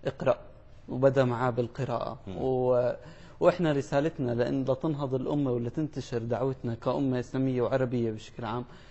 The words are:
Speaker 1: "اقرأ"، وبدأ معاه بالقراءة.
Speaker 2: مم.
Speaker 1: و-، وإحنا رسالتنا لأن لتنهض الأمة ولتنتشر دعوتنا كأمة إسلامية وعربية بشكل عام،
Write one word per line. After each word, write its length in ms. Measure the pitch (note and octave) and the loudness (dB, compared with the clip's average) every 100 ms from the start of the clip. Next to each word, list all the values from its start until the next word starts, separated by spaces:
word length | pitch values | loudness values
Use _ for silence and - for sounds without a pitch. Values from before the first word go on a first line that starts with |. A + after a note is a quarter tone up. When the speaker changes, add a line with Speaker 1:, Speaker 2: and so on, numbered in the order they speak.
| - | -6
Speaker 1:
"اقرأ"، 320 | - C3+ A#2 - - - - - | 0 2 2 -2 -20 -20 -20 -8
وبدأ 340 | B2+ C#3 C3+ | 2 4 6
معاه 260 | B2+ A#2+ B2+ | 4 2 0
بالقراءة. 720 | A#2+ A#2+ - B2 A#2 A#2 A#2 - | 0 -2 -4 -4 -2 -4 -6 -8
Speaker 2:
مم. 100 | F#2 | -4
Speaker 1:
و-، 560 | C3 B2+ B2+ B2 B2 - - - - - | 0 2 4 4 2 -2 -8 -18 -18 2
وإحنا 320 | E3+ E3+ E3 | 4 4 2
رسالتنا 600 | C#3+ C3+ C#3+ D#3 D#3+ B2 | 2 0 0 0 0 -2
لأن 320 | A#2 B2 C#3 | 0 0 0
لتنهض 500 | C3 C3 E3 C#3+ C#3+ | 0 0 0 -2 -2
الأمة 380 | C3 B2+ D3 C#3 | -2 0 0 2
ولتنتشر 680 | B2 A#2+ C#3 D3+ C#3 - A#2+ | 0 -2 -2 -4 -4 -4 -4
دعوتنا 580 | A2+ A2+ C3+ C3 A#2+ A2+ | -2 0 0 -2 -4 -2
كأمة 440 | C3+ C3+ C3+ B2 | -2 0 2 0
إسلامية 420 | A#2 C3 C3 B2 | -2 -2 0 2
وعربية 500 | A#2 C3 B2+ B2 A2+ | 2 2 0 0 0
بشكل 340 | G#2+ - - A#2 | -2 -8 -8 -6
عام، 200 | A#2+ B2 - - | -4 -6 -12 -20